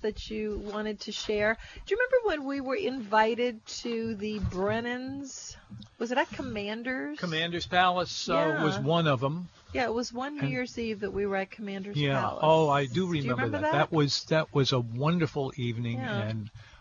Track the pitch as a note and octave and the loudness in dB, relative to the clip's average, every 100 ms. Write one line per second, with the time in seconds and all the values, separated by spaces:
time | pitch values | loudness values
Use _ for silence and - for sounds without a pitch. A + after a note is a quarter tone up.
0 | G#3+ G#3 - G#3+ G#3+ G#3 G3+ G#3 G#3+ G#3 | -4 -4 -6 -4 -4 -4 -6 -6 -4 -6
1 | - G#3 - G#3 G#3 A3+ - - - G#4 | -8 -6 -2 2 2 0 -4 -14 -2 0
2 | B4+ B4+ A4 D4+ C4+ C#4 C4 C4 - C4+ | 4 4 4 0 -2 -4 -2 0 0 -2
3 | G#3 G#3+ A3 A#3 B3 A3 - - A#3+ A#3 | 2 6 6 4 0 -2 -8 -8 -4 -2
4 | A3+ G#3 G#3+ G#3 F#3 F3+ G3 A3 A#3 B3 | -2 -4 -4 -2 -2 0 0 0 0 -4
5 | C4 C#4 C4+ - - - - G#3 - - | -6 -8 -10 -12 -14 -16 -18 -18 -16 -8
6 | A#3 B3 E4+ - C4+ G#3+ G3+ A3 A#3+ C4 | -2 0 0 -2 -6 -6 -4 -4 -4 -4
7 | C#4+ D4+ F3 D#3 E3+ E3+ - F3+ F#3 F3+ | -4 -6 -4 -2 -2 -2 0 4 4 4
8 | E3+ - - E3 D#3+ D#3 D#3 - C#3 E3+ | 0 -4 0 2 4 2 2 2 2 4
9 | D#3+ C3 C3+ E3 F3 - - - - A3+ | 4 2 2 -2 -6 -14 -8 -2 -2 -2
10 | A#3 A#3 C4+ D4 C4+ B3+ B3 - A3+ G#3 | -4 -4 -6 -4 -2 -2 -4 -4 -4 -2
11 | G3 G3 G3+ G3 F#3+ - G3+ G3 G3 D3 | -4 -2 0 0 -2 -6 -8 -8 -4 0
12 | C#3+ C3+ A2 - D#3 D#3+ D#3 C#3+ C#3 B2+ | 2 2 0 2 4 6 6 4 2 0
13 | F#3 D#3+ C#3 B2+ A2+ C#4+ D4+ D3+ D#3 D#3+ | 0 0 0 0 0 0 2 2 4 4
14 | C#3+ - - D#3+ D#3 C#3+ B2+ C3 A#2 A#2+ | 2 2 0 0 2 2 2 2 0 -2
15 | D3 F3 D#3 D3 C3+ B2+ A#2+ A2+ A#2+ B2 | 0 2 2 0 -4 -2 -4 -2 -2 -4
16 | C3 G#2 G#2+ A2 G#2 - - - | -2 -2 -2 -4 -8 -12 -20 -20